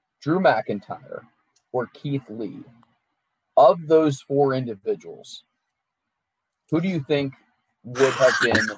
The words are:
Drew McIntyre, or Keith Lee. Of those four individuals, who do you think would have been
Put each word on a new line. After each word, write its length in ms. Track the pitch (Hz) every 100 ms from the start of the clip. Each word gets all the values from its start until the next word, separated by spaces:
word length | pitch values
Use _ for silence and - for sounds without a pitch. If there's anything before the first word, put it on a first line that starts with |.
| _ _
Drew 180 | 143 175
McIntyre, 840 | 175 113 - 104 - 82 - - - _ _ _ _
or 140 | 127 117
Keith 300 | - 147 139 -
Lee. 320 | 110 104 90 - - _ _ _ _ _ _ _ -
Of 300 | 147 180 156
those 340 | 160 156 139
four 320 | - 139 139
individuals, 920 | 131 120 104 - 98 82 76 - - _ _ _ _ _ _ _ _ _ _ _ _ -
who 80 | 160
do 80 | 185
you 120 | 175 135
think 240 | 143 139 - _ _ _ _
would 280 | 120 123 135
have 220 | 127 131 -
been 240 | 117 107 -